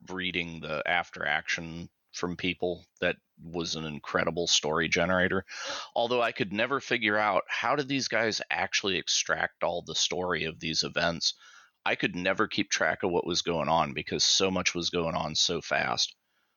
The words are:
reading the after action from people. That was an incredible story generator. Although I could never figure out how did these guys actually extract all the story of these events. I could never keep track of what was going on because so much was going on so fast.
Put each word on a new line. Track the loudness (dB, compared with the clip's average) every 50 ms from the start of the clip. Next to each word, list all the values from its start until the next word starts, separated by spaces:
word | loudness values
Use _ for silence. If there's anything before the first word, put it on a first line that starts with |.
| -12 -10
reading | -6 -4 -4 -2 -2 -2 -2 -4 -6 -8
the | -6 -4 -4 -2 0
after | 0 2 0 0 -2 -6 -6 -2
action | 0 0 -2 -2 -4 -6 -6 -6 -8 -8 -10 -10 -12 _ _ _ _ -10
from | -4 -4 -4 -4
people. | -2 -2 -4 -2 -2 -2 -4 -4 -6 -10 _ _ -2 -2
That | -2 -2 -2 _ _ _ -20 -16
was | -10 -6 -6 -4 -4 -4
an | -6 -6
incredible | -6 -8 -10 -8 -2 0 0 0 0 0 0 0
story | 2 2 2 2 2 0 2 2 2
generator. | 2 2 2 4 4 4 4 4 2 0 -2 -2 -10 -10 -8 -8 -6 -8 -8 -6 -2
Although | -2 0 2 2 2 2
I | 0
could | 0 -2 -4 -2 0
never | 0 0 0 0 -2
figure | -2 0 0 2 2 4 4 4
out | 4 4 4 2 2 0
how | -2 -2 0 2 2
did | 2 0 0
these | 0 0 0
guys | 0 2 2 2 2 2 0 -2 -2
actually | -2 -2 0 0 0 0 0 2 0
extract | 0 0 0 0 0 2 0 0 0 0 -2 _ -2 -2
all | -2 -2 -2 -4
the | -4 -2
story | 0 0 0 0 0 0 0 0 0 0
of | -2 -4 -4
these | -4 -2 0 0 0
events. | 0 0 0 2 2 0 0 -2 -2 -2 -4 -14 -20 -20 -20 -20 _ _ _ -2
I | -2 0
could | 0 0 -2 0
never | 0 2 2 2 2 0
keep | 0 0 -2 -2 0
track | 0 2 2 2 0 2 0
of | 0
what | 2 2 0
was | 0 0 0 0
going | 0 0 0 2 2
on | 4 2 2 0 -2
because | -6 -6 -4 -2 0 2
so | 2 4 4 2 2
much | 2 0 0 -2 -2
was | -2 -4 -2
going | 0 0 0 0 0
on | -2 -2 -2 0
so | 0 0 0 0 -2
fast. | -2 -2 0 0 0 0 0 0 -2 -2 -4 _ _ _ _ _ _ _ _